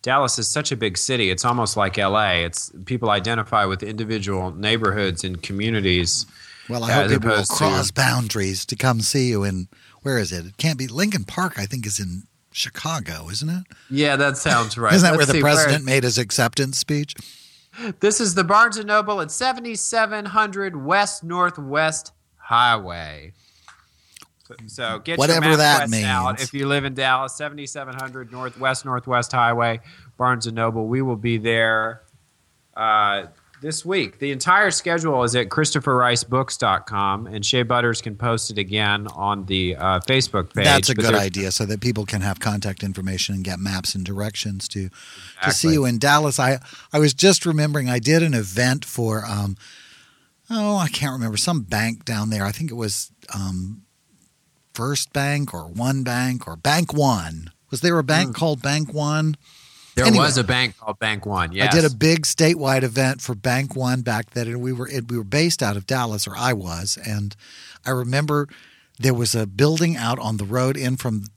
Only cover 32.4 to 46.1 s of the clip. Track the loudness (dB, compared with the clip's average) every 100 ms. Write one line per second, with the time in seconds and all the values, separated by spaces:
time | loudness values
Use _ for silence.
32.4 | _ _ _ -4 2 4 2 0 -4 _
33.4 | _ _ -8 -8 -2 -2 -2 -4 -6 -2
34.4 | 2 4 4 0 -2 0 2 2 2 0
35.4 | 0 0 0 0 2 2 4 2 0 -2
36.4 | -2 -2 0 0 -2 -2 -2 -2 -6 -6
37.4 | 0 0 2 2 2 -2 -6 -4 -2 -2
38.4 | -2 -4 -2 0 0 0 -4 -6 -4 -4
39.4 | -2 0 0 -2 0 0 2 0 2 -2
40.4 | -4 0 4 4 2 2 2 2 0 -4
41.4 | -4 -2 -4 -2 -2 -2 -2 -2 -2 -2
42.4 | -2 -2 -4 -6 -6 -6 -6 -4 -4 -4
43.4 | -4 -4 -4 -4 -4 -6 -6 -4 -4 -4
44.4 | -6 -6 -8 -6 -8 -10 -20 -20 -20 -4
45.4 | -2 2 2 4 2 2 4